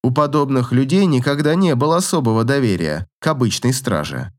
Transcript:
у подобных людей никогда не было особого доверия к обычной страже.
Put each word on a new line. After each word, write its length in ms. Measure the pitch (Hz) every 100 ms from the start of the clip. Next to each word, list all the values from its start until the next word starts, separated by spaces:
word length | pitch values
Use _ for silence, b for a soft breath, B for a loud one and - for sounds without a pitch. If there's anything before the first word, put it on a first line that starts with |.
у 80 | 127
подобных 600 | 127 147 151 143 135 120
людей 340 | 123 135 185 190
никогда 500 | 135 135 143 147 165
не 200 | 190 127
было 220 | 147 165
особого 460 | 190 175 123 113
доверия 640 | 110 139 120 92 80 76 95 _
к 80 | -
обычной 460 | 151 120 - 123
страже. 600 | 127 - 87 73 65 64